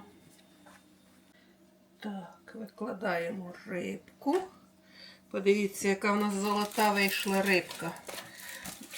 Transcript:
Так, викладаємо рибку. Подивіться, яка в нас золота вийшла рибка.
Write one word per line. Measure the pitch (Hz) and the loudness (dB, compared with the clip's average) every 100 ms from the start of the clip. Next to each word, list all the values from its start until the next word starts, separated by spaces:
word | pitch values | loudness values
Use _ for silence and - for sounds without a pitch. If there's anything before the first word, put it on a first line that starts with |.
| - - - - - - - - - - - - _ - - - - _ _ _ | -2 -20 -20 -20 -20 -20 -20 -20 -20 -20 -20 -20 _ -20 -20 -20 -20 _ _ _
Так, | 214 196 170 - - | -10 -8 -10 -16 -16
викладаємо | 226 208 - 220 202 214 175 170 196 175 180 - | -12 -12 -8 -6 -2 0 0 -2 -6 -8 -12 -8
рибку. | 180 190 190 - - 277 359 - - - - - - - - _ | -6 -4 -6 -10 -4 2 2 0 -12 -20 -20 -20 -20 -20 -20 _
Подивіться, | 208 196 208 196 - 202 | 0 4 4 4 0 0
яка | 196 214 | 2 2
в | 208 | 2
нас | 208 | 2
золота | 196 208 208 208 - 214 | 0 0 0 0 4 4
вийшла | 202 196 - 202 196 | 6 2 2 2 2
рибка. | 196 185 170 - 165 - - - - - - - - - - | 6 4 2 -6 -8 -8 -12 -12 -12 -14 -14 -12 -12 -12 -12